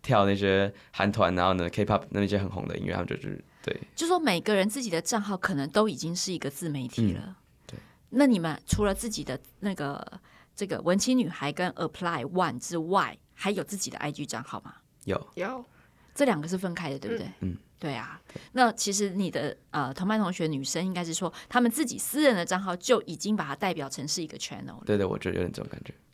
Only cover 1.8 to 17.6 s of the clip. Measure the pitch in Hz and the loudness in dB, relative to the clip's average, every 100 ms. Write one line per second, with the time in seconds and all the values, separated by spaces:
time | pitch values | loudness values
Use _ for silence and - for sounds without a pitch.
1.8 | 104 104 - 98 101 101 95 98 - - | 2 2 2 0 2 2 0 -4 -6 -4
2.8 | 95 92 90 - - 50 - _ - - | -2 -2 -2 -4 -6 -10 -12 _ -6 -6
3.8 | - - 330 359 302 175 160 208 190 277 | -8 -4 2 4 4 2 4 4 4 0
4.8 | 240 165 - 226 202 190 - 156 135 214 | -2 -2 0 -2 0 -2 0 -2 0 2
5.8 | 214 135 160 175 - 170 139 - 170 143 | 2 0 -4 -4 -4 -4 -6 -6 -4 -4
6.8 | 123 - 110 87 - 190 _ _ - - | -4 2 2 2 -6 -16 _ _ -18 -18
7.8 | - _ _ 240 285 214 165 147 - - | -18 _ _ 4 6 6 2 -4 -2 2
8.8 | 208 196 - 214 147 135 - _ 202 185 | 2 0 -4 -6 -6 -8 -10 _ -6 -4
9.8 | 139 143 - - _ - _ - 151 135 | -4 -6 -10 -16 _ -20 _ -8 -4 -2
10.8 | - 190 247 254 180 - - - 180 - | 2 4 4 4 2 -2 -4 -2 -2 -2
11.8 | 165 - 175 165 117 180 175 120 - 170 | -6 -2 -4 -2 -2 0 0 -2 -4 -4
12.8 | 160 190 135 - _ - - 196 - 196 | 2 2 2 -4 _ -6 -2 -2 -4 -6
13.8 | - - - - 143 110 - 98 - - | -6 -4 -6 -6 -6 -8 -8 -12 -12 -20
14.8 | _ _ - 95 - - 202 254 240 _ | _ _ -4 -4 -4 -6 -6 -6 -12 _
15.8 | _ _ _ - 277 180 156 185 185 170 | _ _ _ 2 2 4 0 -2 -2 -4
16.8 | 165 135 107 233 - - 92 90 | -6 -6 -4 -4 -6 -6 -6 -6